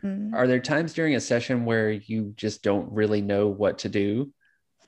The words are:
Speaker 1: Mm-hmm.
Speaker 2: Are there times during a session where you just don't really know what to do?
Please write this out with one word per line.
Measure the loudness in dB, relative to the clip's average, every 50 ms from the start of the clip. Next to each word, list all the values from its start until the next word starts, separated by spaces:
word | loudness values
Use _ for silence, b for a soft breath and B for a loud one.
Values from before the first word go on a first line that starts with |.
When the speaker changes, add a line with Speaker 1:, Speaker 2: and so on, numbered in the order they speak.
Speaker 1:
Mm-hmm. | -8 -6 -6 -6 -6 -6 0
Speaker 2:
Are | 2 2 4
there | 4 2
times | 2 0 0 0 0 -2 -2
during | -2 0 2 2
a | 0
session | 0 0 0 0 0 0 -2 -2 0
where | 2 2 2 2 0
you | 0 -4 -6 -6 -4 -4 -4 -4 -6 -6
just | -4 -6 -6 -2 0
don't | 0 2 2 0 -2 0
really | 0 2 2 2 0
know | 0 0 0 2 2 2
what | 0 2 0 0 0 0
to | -6 -4
do? | 0 0 0 2 0 -2 -2 -4 -8 _ _ _ _ _ _ _ _ _ _